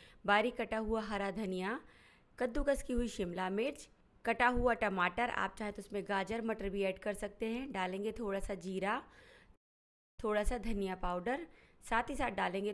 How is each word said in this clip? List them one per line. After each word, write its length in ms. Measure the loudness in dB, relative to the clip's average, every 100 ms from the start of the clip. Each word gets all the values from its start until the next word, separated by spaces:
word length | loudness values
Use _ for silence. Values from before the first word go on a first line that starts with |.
| -20 -6
बारीक 320 | 2 4 4 0
कटा 220 | -2 0
हुआ 220 | 0 0
हरा 280 | 0 -2 -2
धनिया, 460 | -2 -2 -2 -2 -4 -8 -20 -20 -20 _ -2
कद्दूकस 440 | 0 2 2 2
की 100 | 2
हुई 160 | 0 0
शिमला 400 | 0 -2 -2 0
मिर्च, 380 | 0 0 -4 -14 -20 -20 -6
कटा 220 | 0 4 6
हुआ 260 | 6 4 4
टमाटर, 540 | 2 4 2 2 0
आप 260 | 0 -2 -2
चाहे 140 | -6
तो 100 | -6
उसमें 200 | -6 -6
गाजर 380 | 0 0 0 -2
मटर 260 | -2 -2 -2
भी 120 | 0
ऐड 140 | 0 0
कर 160 | -4
सकते 320 | -4 -6 -4 -4
हैं। 220 | -4 -4
डालेंगे 400 | -2 -2 -2 -4
थोड़ा 260 | -4 -2 -2
सा 140 | -2 -4
जीरा, 460 | -4 -2 0 -2 -4 -20 -20 -20 -20 -20 _ _ _ _ _ -4
थोड़ा 260 | 0 2
सा 140 | 2 0
धनिया 340 | -2 -2 -2 -2
पाउडर, 500 | -2 -2 -2 -4 -6 -16 -20 -14
साथ 260 | 0 0 0
ही 40 |
साथ 160 | 0 0
डालेंगे 400 | 0 0 0 -2